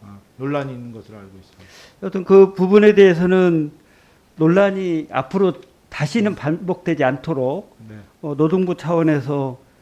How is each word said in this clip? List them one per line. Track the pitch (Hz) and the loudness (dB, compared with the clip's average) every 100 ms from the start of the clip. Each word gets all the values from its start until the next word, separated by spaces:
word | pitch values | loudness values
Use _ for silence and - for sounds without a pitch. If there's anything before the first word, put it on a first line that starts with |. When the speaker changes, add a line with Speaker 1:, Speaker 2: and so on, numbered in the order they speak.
Speaker 1:
어, | 101 101 _ - | -20 -20 _ -14
논란이 | 135 147 135 | -8 -8 -8
있는 | 123 120 | -12 -16
것으로 | 113 101 107 | -18 -20 -20
알고 | 95 95 | -20 -20
있습니다. | - _ - - - _ | -20 _ -20 -20 -20 _
Speaker 2:
여튼 | 190 190 | -10 -8
그 | 180 196 190 | 2 6 6
부분에 | 196 180 208 208 | 2 2 6 6
대해서는 | 202 196 165 180 185 180 165 151 - _ _ _ _ _ - | 6 6 4 2 2 2 2 -2 -8 _ _ _ _ _ -2
논란이 | 160 180 202 190 185 160 151 | 2 2 2 0 -4 -4 -4
앞으로 | 120 135 190 190 - - _ _ | -8 -4 -2 -2 -2 -12 _ _
다시는 | - 147 233 208 | -8 -6 -2 -2
반복되지 | - 147 165 180 180 - 151 | -2 -6 -6 -6 -8 -6 -2
않도록, | 131 139 - 143 127 160 214 _ 110 | -2 -2 -6 -4 -4 -6 -10 _ -20
Speaker 1:
네. | 107 98 _ | -20 -20 _
Speaker 2:
어, | 160 143 | -10 -2
노동부 | 156 190 185 175 | 0 0 -2 -4
차원에서 | 147 170 160 147 131 143 135 123 _ _ | -4 -2 0 -2 -4 -6 -6 -10 _ _